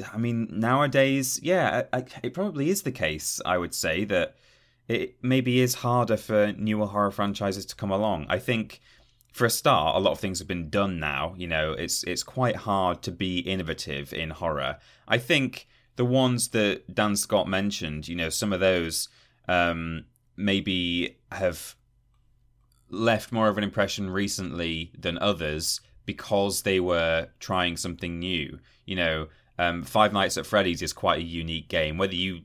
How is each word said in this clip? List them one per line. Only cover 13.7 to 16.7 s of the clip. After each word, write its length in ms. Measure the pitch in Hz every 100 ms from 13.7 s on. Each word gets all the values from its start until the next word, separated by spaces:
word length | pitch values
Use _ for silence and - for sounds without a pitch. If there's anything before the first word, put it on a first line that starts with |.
| 78 - 71 69
in 160 | - 80
horror. 480 | 78 85 73 67 71 - - -
I 100 | 120
think 500 | 127 156 131 - - _ _ -
the 100 | 123
ones 440 | 131 127 120 -
that 440 | 113 104